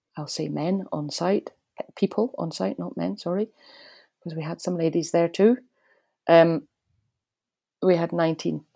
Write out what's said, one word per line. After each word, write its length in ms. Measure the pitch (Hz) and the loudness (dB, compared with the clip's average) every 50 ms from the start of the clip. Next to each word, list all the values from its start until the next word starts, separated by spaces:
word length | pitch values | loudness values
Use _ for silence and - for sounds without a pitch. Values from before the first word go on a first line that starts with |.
| _ _ - | _ _ -14
I'll 100 | 151 147 | -12 -10
say 220 | - - - 156 147 | -8 -6 -6 -6 -6
men 360 | 147 147 151 180 196 196 190 - | -4 -4 -2 -2 -2 -2 -4 -6
on 180 | - 151 147 147 | -8 -8 -8 -8
site, 400 | - - 170 185 202 - - - - _ _ _ _ - | -6 -4 -2 0 0 -2 -4 -6 -14 _ _ _ _ -14
pe-, 80 | - - - | -14 -12 -6
people 380 | - 202 190 - 208 226 262 - - | -4 -4 -2 -2 -2 -4 -4 -4 -6
on 140 | 175 165 | -8 -8
site, 260 | - - 190 196 180 - | -6 -4 -4 -4 -4 -6
not 180 | 170 180 - | -8 -8 -6
men, 200 | - 170 185 202 | -6 -4 -4 -6
sorry, 320 | - - 170 180 196 220 220 _ _ _ - - - - - - - _ _ _ _ | -6 -6 -4 -4 -4 -4 -6 _ _ _ -20 -20 -20 -20 -20 -20 -20 _ _ _ _
'cause 120 | - 175 156 | -14 -10 -8
we 80 | 160 | -8
had 180 | 147 156 170 - | -8 -8 -10 -8
some 160 | - 180 180 | -6 -6 -4
ladies 340 | 170 165 165 165 170 151 - | -2 0 0 0 -2 -2 0
there 180 | - 170 170 170 | 2 2 2 2
too. 300 | 170 - 196 226 247 - - _ _ _ _ _ _ _ _ _ _ _ - - | 2 4 4 4 4 2 -2 _ _ _ _ _ _ _ _ _ _ _ 2 6
Um, 400 | 170 165 165 170 165 147 - _ _ _ _ _ _ _ _ _ _ _ _ _ _ _ _ _ _ _ _ _ _ _ | 8 8 8 8 4 0 -4 _ _ _ _ _ _ _ _ _ _ _ _ _ _ _ _ _ _ _ _ _ _ _
we 140 | 180 185 175 | 2 2 4
had 160 | 165 170 165 | 4 2 0
nineteen 520 | 180 170 165 160 160 - - 170 156 151 - _ _ | 0 0 0 0 0 -2 -4 -4 -4 -6 -8 _ _